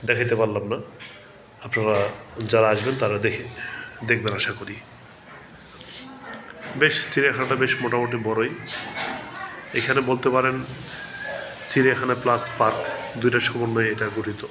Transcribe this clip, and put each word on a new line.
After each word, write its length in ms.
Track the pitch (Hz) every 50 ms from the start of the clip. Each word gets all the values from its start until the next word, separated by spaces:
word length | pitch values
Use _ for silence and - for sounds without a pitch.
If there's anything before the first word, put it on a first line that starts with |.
| - -
দেখাইতে 260 | 120 110 123 117 117 110
পারলাম 240 | 110 107 104 101 98 101
না। 60 | 110 - - - - - - - - - - - - - - - - - -
আপনারা 300 | - - 113 110 107 107 101 101 104 - - - - - - 113 107
যারা 160 | 120 113 110 110 107
আসবেন 200 | 104 110 127 135 131
তারা 140 | 123 107 104 101 104
দেখে, 180 | 110 - - - - - - - - - - - - - - 117 113
দেখবেন 240 | 117 117 113 107 101 95
আশা 120 | - - 101 -
করি। 160 | 101 95 104 117 - - - - - - - - - - - - - - - - - - - - - - - - - - - - - - - - - - - - - - - 131
বেশ, 140 | 143 151 - - - -
চিড়িয়াখানাটা 440 | - 143 139 139 120 110 131 127 135 123
বেশ 100 | 131 123 - -
মোটামুটি 340 | 127 117 117 120 120 117 123 117 110 107
বড়ই। 220 | 110 110 113 131 165 - - - - - - - - - - - - - - - - - - - - - - - - 127
এখানে 220 | 117 131 131 139 135 123
বলতে 180 | 131 127 - 135 127
পারেন 220 | 127 127 131 131 131 131 - - - - - - - - - - - - - - - - - - - - -
চিড়িয়াখানা 440 | - 139 127 131 123 - 131 127 123 120
প্লাস 200 | 127 131 120 110 - - - -
পার্ক, 220 | 113 110 113 - - - - - - - - 117
দুইটার 240 | 113 123 120 120 - -
সমন্বয়ে 400 | 117 120 117 117 113 113 113 110 104
এটা 120 | 104 110 107 101
গঠিত। 260 | 110 107 107 104 104 - -